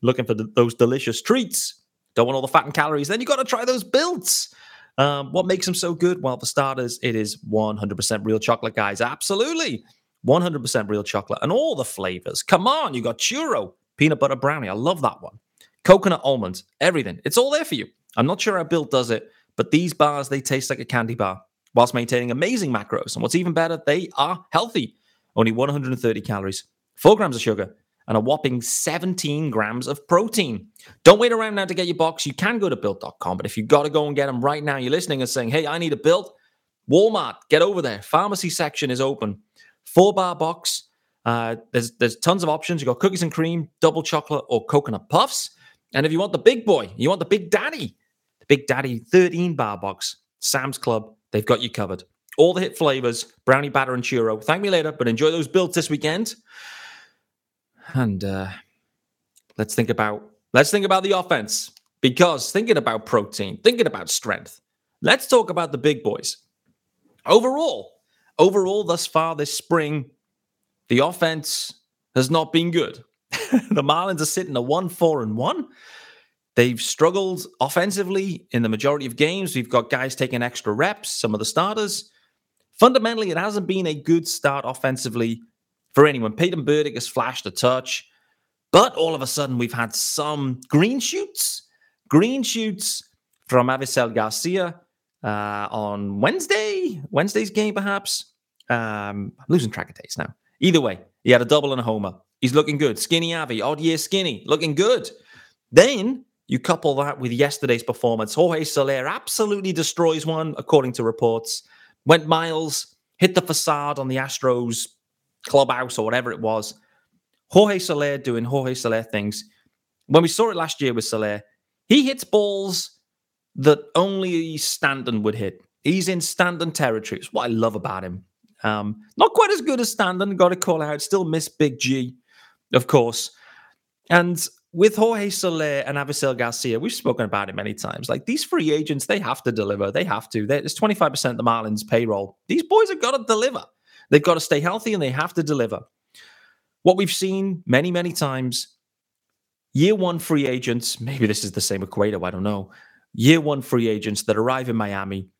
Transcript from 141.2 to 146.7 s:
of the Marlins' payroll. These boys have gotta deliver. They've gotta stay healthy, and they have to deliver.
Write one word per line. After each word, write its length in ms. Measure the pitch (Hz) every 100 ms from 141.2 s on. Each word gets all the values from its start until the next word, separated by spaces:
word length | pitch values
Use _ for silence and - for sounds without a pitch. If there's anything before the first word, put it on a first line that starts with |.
| 131
of 40 | 117
the 120 | 120
Marlins' 380 | 117 110 107 107
payroll. 500 | 117 117 101 98 _ _
These 160 | -
boys 260 | 320 427 427
have 100 | 370
gotta 240 | 240 269 226
deliver. 380 | 226 247 254 - _ _ _ _
They've 120 | 151
gotta 180 | 151 165
stay 200 | - 147
healthy, 320 | 165 214 226
and 100 | 208
they 80 | 139
have 240 | 127 160
to 80 | -
deliver. 380 | 151 147 113 101 - _ _ - - _ _ _ _